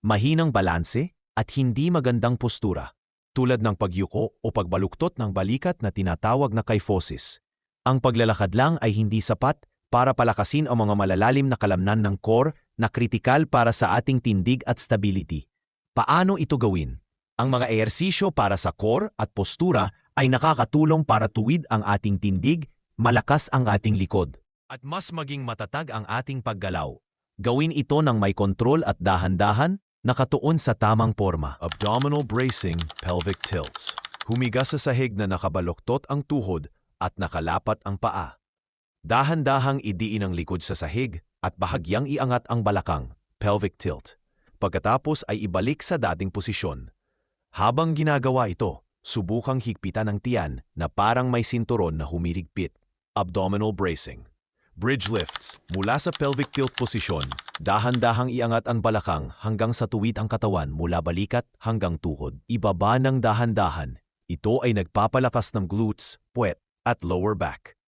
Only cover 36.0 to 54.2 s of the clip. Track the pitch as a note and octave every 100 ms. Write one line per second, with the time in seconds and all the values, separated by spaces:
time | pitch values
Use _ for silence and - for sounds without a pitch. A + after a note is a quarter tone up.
36 | - C#3+ C#3 D3 G2+ F2 C#2+ _ _ _
37 | A2 - F2+ E2+ E2 D#2+ - G#2+ - G2
38 | A2+ D#2 D2+ - _ _ _ _ _ _
39 | D#2 A#2 C#3 E3 C#3 C3+ C3 C#3 G#2+ F#2
40 | A2 G#2+ G2 F2 E2 F2+ - D2+ D#2 F#2+
41 | B2+ E2 _ _ - - F2+ - D#2+ G#2+
42 | C#3 C#3+ C3+ B2 - A#2 G#2 G2+ - D2
43 | B1 - _ _ G#2 G#2 G2 _ - D#2
44 | - - _ _ _ _ G2 F#2+ G#2 B2+
45 | - D3+ - G#2+ G2+ F2+ A2 D3+ - E3+
46 | G#2+ E2+ F#2+ G2+ F#2+ G2+ F2+ C#2+ A#1+ _
47 | _ _ _ _ _ - G2+ B2+ E3 D3+
48 | D#3 C#3+ C3 B2+ A2+ F2+ G#2 D2+ _ _
49 | - - F2+ A2+ B2+ C3 A#2 G#2 G2+ G2+
50 | G#2+ G2+ B2 A#2+ D#2 B1 - - E2 -
51 | G#2 A#2+ B2+ B2 A#2 A#2+ A2+ A#2+ F2 D#2
52 | C#2+ F2 E2+ E2+ D#2+ - F2+ _ _ _
53 | _ - F#2+ F2+ F#2+ G2+ G#2+ F#2+ F#2+ D#2+
54 | - -